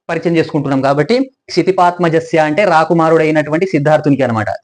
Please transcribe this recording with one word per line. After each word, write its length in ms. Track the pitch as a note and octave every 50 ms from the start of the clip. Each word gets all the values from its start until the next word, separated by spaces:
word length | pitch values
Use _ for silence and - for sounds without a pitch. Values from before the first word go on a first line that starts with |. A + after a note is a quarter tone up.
| _ -
పరిచయం 280 | E3+ E3 E3 F3 E3+
చేసుకుంటున్నాం. 460 | D#3+ D#3 D#3 - D#3 C#3 C#3 C#3 C3+ C3
కాబట్టి 420 | C3+ C#3+ C#3+ D3 D3 A3+ B3+ C4+
"క్షితిపాత్మజస్య" 1120 | C4+ - _ _ - - F#3 D#3+ E3+ F#3 F#3+ F3+ F3 F3 - F3 E3 D#3+ D#3+ D#3+ - - D#3+
అంటే 260 | D#3 D3+ D3+ D3+ -
రాకుమారుడైనటువంటి 1000 | F#3 E3 D#3 D#3+ - F3+ E3+ D#3+ E3 E3 D#3+ D#3+ D#3 D#3+ D#3 D3 D3 D3+ D#3+ F#3+
సిద్ధార్థునికి 560 | F#3+ - D3+ C#3+ D3+ D#3 D3 - D3+ C#3 B2+ C3+
అనమాట. 240 | B2 A#2 A2 G#2 G#2 - -